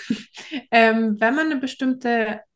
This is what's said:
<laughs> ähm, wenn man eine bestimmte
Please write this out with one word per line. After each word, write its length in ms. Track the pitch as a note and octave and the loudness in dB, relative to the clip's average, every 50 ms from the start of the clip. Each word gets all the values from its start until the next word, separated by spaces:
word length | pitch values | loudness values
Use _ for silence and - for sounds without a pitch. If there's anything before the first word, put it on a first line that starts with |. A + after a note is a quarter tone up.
| - - | -6 -6
<laughs> 640 | A3+ - - - - - - - D#4 C4+ - _ | -6 -6 -8 -14 -20 -20 -14 -12 -10 -12 -4 _
ähm, 500 | - A#3 A3+ A3+ A3 A3+ A3+ A3 G#3+ G#3 | 4 4 6 6 4 2 2 0 0 0
wenn 140 | A3+ A3+ C4+ | 0 0 2
man 120 | D4+ D#4+ | 2 0
eine 100 | D#4+ D4+ C4 | 0 -2 -2
bestimmte 800 | C4+ B3+ - - B3+ C4 B3+ B3+ - A#3+ A#3+ A3+ A3 G#3+ G#3+ G#3+ - _ _ | -4 -6 -6 -4 -2 -2 -2 -2 -2 0 0 0 0 -2 -4 -8 -12 _ _